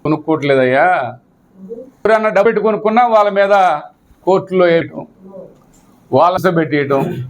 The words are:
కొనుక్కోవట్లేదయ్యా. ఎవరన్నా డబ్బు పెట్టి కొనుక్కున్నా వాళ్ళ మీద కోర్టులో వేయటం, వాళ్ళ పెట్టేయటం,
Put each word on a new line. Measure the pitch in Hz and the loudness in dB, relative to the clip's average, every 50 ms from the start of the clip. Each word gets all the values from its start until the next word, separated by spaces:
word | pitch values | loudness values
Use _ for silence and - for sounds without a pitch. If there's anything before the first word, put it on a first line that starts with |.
| _ | _
కొనుక్కోవట్లేదయ్యా. | 151 151 151 156 - 160 151 135 143 139 135 127 127 131 139 156 180 185 165 131 117 120 120 _ _ _ _ _ _ _ - - 190 | -4 -4 -4 -2 -4 -4 -4 0 0 2 2 2 2 2 2 2 2 0 -2 -4 -6 -10 -14 _ _ _ _ _ _ _ -20 -20 -18
ఎవరన్నా | 233 240 262 - _ _ _ 208 220 214 220 214 | -18 -18 -18 -20 _ _ _ 0 0 2 0 0
డబ్బు | 190 190 208 | 0 2 2
పెట్టి | 226 214 208 | 2 0 0
కొనుక్కున్నా | 196 220 214 208 214 214 220 233 185 | -2 -2 -2 0 -2 0 2 2 2
వాళ్ళ | 180 220 214 208 208 | 4 2 2 2 2
మీద | 196 196 202 196 202 196 190 180 156 147 - - _ _ _ _ _ _ _ | 2 0 2 2 4 2 4 2 0 -2 -6 -12 _ _ _ _ _ _ _
కోర్టులో | 175 185 185 185 190 180 185 180 | 0 0 0 0 -2 0 2 2
వేయటం, | 170 170 165 - - - - - - _ _ 190 - - 185 - - - _ _ _ _ _ _ _ _ _ _ _ | 4 2 0 -2 -4 -12 -16 -18 -18 _ _ -20 -20 -20 -20 -20 -20 -20 _ _ _ _ _ _ _ _ _ _ _
వాళ్ళ | 120 131 156 175 180 - 135 185 | 0 2 2 2 0 0 -2 -2
పెట్టేయటం, | 175 165 160 139 139 147 143 131 147 135 135 117 117 131 - - | 0 0 -2 -2 -2 -4 -2 -2 -2 -2 -2 -4 -6 -10 -12 -14